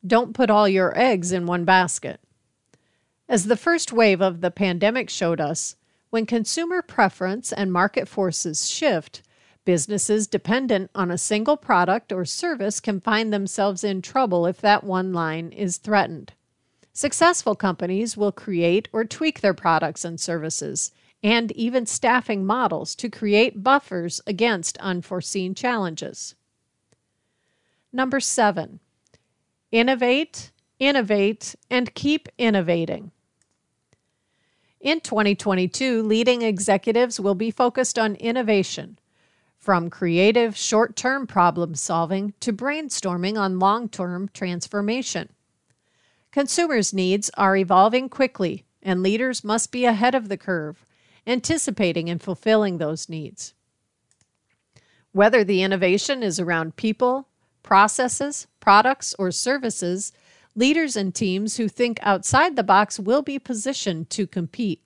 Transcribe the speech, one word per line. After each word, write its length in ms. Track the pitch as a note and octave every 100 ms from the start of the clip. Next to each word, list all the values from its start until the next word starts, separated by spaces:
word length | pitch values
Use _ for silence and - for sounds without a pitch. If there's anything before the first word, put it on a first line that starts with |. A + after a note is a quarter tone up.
| F#3
"Don't 280 | A#3 B3 A3
put 160 | A#3+
all 180 | G#3 G#3
your 260 | F#3+ F#3 -
eggs 360 | B3+ G3+ F3
in 160 | F3+ F3
one 180 | F3 E3+
basket." 540 | F#3 F3+ - - - _ _ _ _ _ _ _ _ _ _ -
As 180 | A#3+ F#3+
the 120 | B3
first 340 | - E4+ -
wave 300 | A#3 A3+ F#3
of 180 | F#3+ E3+
the 120 | F3+
pandemic 580 | - G3 F3 G3+ B3 -
showed 320 | - E3+ D#3+
us, 360 | D3 D#3+ - - _ _ _
when 160 | A3+ A3
consumer 560 | A#3 A3 - E4+ F4+
preference 680 | - - G3 - F#3 G#3 -
and 220 | - G3
market 340 | F3+ G3+ - -
forces 640 | - F#3+ E3 F3 D#3 -
shift, 540 | - D#4 F3+ - - _ _ _ _
businesses 640 | - F3 C#3 G#3 - G#3+ G#3
dependent 640 | G#3 - A#3+ C4 G3+ F#3+
on 160 | - F3
a 80 | F3
single 400 | - G#3+ A3+ D4
product 540 | - F#3+ F3+ G#3+ _
or 120 | F#3+
service 560 | E3 - F4 C#4 G3+ G#3
can 200 | - G3
find 340 | G3+ G#3+ A3+
themselves 500 | G#3 G3 - G3+ F#3
in 200 | G#3 F#3+
trouble 420 | - C4+ B3 F3+ E3+
if 160 | F#3
that 220 | G#3 G#3
one 280 | G3+ F#3 F#3
line 400 | F3+ D#3+ D#3+ E3
is 260 | - G3 F3
threatened. 560 | - G#3 E3+ D#3+ - _ _ _ _ _ _
Successful 600 | - C#4+ - E4+ F4+ - G3+
companies 600 | G3 F3 F3+ F#3+ A3+ G#3
will 160 | G#3
create 560 | - - F3+ E3+ F#3 A3+
or 120 | A3 A3
tweak 360 | - D#4 -
their 140 | G3+ F3
products 500 | F3 D#3+ D#3+ C3+ E3+
and 140 | E3+
services, 720 | - E3+ D#3 - D3 C3+ - _ _ _
and 280 | G#3 A#3 A3+
even 340 | - A#3 B3 A3
staffing 580 | - B3 B3 A#3+ G#3 F#3+
models 480 | A#3 A#3+ - D3+
to 160 | - A#3+
create 540 | - G#3+ G3+ A#3+ G#3
buffers 580 | G#3+ C#4 - F#3 E3+ - -
against 500 | F#3 A#3 G3 E3 -
unforeseen 760 | F#3+ F3+ - F3+ - G3 F#3 F#3+
challenges. 800 | B3+ A#3 F#3 D#3+ - - - - _ _ _ _ _ _ _ _ _ _ _ _ _ _ _
Number 280 | B3 C4 C4+
seven, 640 | - - G#3+ F3 D3+ - _ _ _ _ _ _ _ _ _
innovate, 800 | A3+ A#3+ C4 B3 C4 D#4+ - - _ _ _
innovate, 760 | C4+ C#4 G3+ G#3 G3 A3 - - _
and 240 | B3 A#3+ -
keep 340 | C#4+ D4+ - -
innovating. 720 | A#3 G3+ E3+ E3+ D#3+ - F3+ _ _ _ _ _ _ _ _ _ _ _ _ _ _ _ _ _
In 220 | C#4 D#4+
twenty 340 | - G#3+ G#3 G3
twenty-two, 680 | G#3 F#3 F#3 - C4 A#3
leading 400 | A3 A3 A#3 B3
executives 760 | A3+ F#3+ G3+ G3 - A3 B3 A#3
will 160 | G3+ F#3+
be 160 | A3+
focused 480 | - B3 B3+ A#3+ -
on 160 | A3 G3+
innovation, 840 | A#3 B3 A3 G#3 F3+ - - - _ _ _ _ _ _
from 320 | - F3+ E3+
creative 680 | - F3+ E3+ G3 A3+ A#3 G3+
short-term 720 | - G#3+ A3+ - B3 C4+ B3+
problem 480 | G3 F3 E3 E3 D#3
solving 580 | - E3 E3 F#3+ G3+ -
to 140 | -
brainstorming 840 | G3+ B3+ D4+ D4+ - F#3+ F3 F#3 G#3+
on 220 | G3 F#3
long-term 680 | F#3+ A3 A#3 - F3+ F3+ G3
transformation. 960 | - F#3 F3 - G3+ G3+ A#3+ - F3 - _ _ _ _ _ _ _ _ _ _
Consumers' 600 | - C#4 - E4+ B3+ G3
needs 360 | G3 F#3 G3+ G#3 -
are 220 | G3 G3
evolving 500 | F#3 F3+ G#3 B3 C4
quickly, 560 | - C4 - F3+ G3 _ _
and 200 | F#3+ F3+
leaders 420 | F#3+ G#3+ C4 B3
must 280 | G#3 A3 -
be 100 | B3
ahead 320 | B3 G#3+ B3 B3+
of 140 | G#3+
the 80 | G3
curve, 480 | - F3 D3+ - _ _ _ _ -
anticipating 840 | B3 - D#4+ - - F#3+ E3 E3
and 120 | E3+
fulfilling 560 | - F3 A3+ A3 G3+ F3
those 320 | D3+ D#3 -
needs. 440 | D#3+ D3+ - - _ _ _ _ _ _ _ _ _ _ _ _ _ _ _ _
Whether 320 | G3 G#3 B3
the 200 | G3 F#3+
innovation 580 | F#3+ F#3+ F#3 G3 - C4
is 180 | A3 E3+
around 380 | F3 E3 D#3+ -
people, 500 | A3 G#3+ B3 C4 C4+ _ _ _
processes, 840 | - G3 G#3 - B3 - C#4+ D4 - _
products, 560 | - D4+ A#3+ C4+ - -
or 140 | F#3
services, 840 | - - C#4 B3 - F3 F#3 - _ _ _ _
leaders 420 | G#3+ C4 D4+ D#4 A3
and 200 | G3 -
teams 420 | G3+ F#3 G#3 -
who 100 | A3
think 300 | - A#3+ A3
outside 520 | G#3 F#3+ - C4 F4 C4+
the 80 |
box 360 | F#3+ G3 G#3 -
will 240 | G3 C4
be 160 | C#4 C#4
positioned 680 | - A3+ B3+ C#4 - D#3+ E3
to 160 | - F#3+
compete. 520 | F#3 E3+ - A3 D#3+